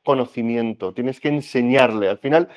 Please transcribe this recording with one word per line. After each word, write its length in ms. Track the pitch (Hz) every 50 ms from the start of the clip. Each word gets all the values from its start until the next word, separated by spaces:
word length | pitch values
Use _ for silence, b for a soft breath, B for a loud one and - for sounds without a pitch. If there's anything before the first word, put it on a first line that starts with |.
| _
conocimiento, 880 | 143 139 131 120 247 - 123 113 117 117 117 117 113 107 - 95 92
tienes 280 | 92 123 123 131 131 -
que 80 | - 147
enseñarle. 800 | 147 147 143 - - 131 120 123 131 135 127 120 110 107 101 95
Al 100 | 104 -
final, 300 | - 139 151 165 175 b b